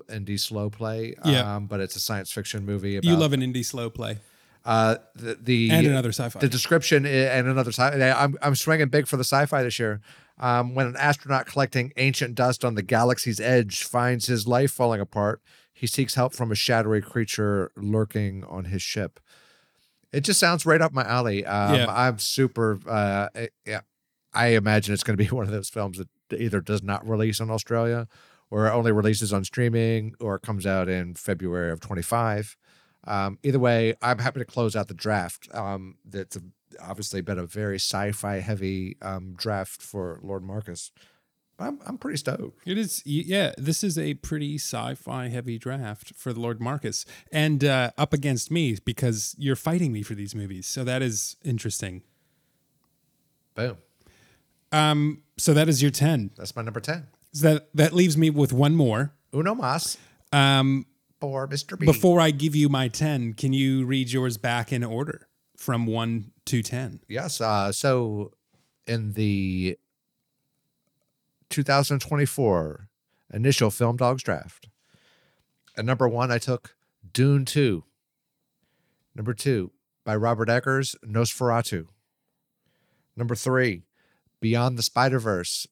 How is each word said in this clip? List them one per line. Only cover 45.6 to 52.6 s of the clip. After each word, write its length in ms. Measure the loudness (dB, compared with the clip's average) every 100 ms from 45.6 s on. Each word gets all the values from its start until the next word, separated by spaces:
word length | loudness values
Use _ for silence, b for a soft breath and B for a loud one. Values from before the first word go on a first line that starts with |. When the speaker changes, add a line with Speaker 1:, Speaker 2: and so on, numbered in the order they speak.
| -8 -8 -8 -10 -14 -12
Speaker 2:
for 160 | -8
the 60 | -4
Lord 180 | -4 -4
Marcus. 440 | -4 -4 -4 -8 -10 B B
And, 320 | 0 2 4
uh, 280 | 4 2 0 -2
up 140 | -2
against 380 | 0 0 -2 -2
me, 260 | 0 0 -2 -4
because 480 | -2 0 -2 -4 -4
you're 180 | -2 -2
fighting 340 | 0 0 0
me 80 | -2
for 120 | -6
these 220 | -8 -8 -8
movies. 320 | -8 -10 -10
So 160 | -6
that 180 | -4 -2
is 360 | -2 -2 -6 -8
interesting. 600 | -4 -4 -4 -6 -8 -12 _ _ _ _ _ _